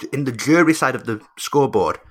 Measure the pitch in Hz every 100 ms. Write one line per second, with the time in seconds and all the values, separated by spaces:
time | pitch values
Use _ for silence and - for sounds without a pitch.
0 | - 135 131 117 131 165 160 156 135 123
1 | - 107 - - - 143 135 104 82 -
2 | -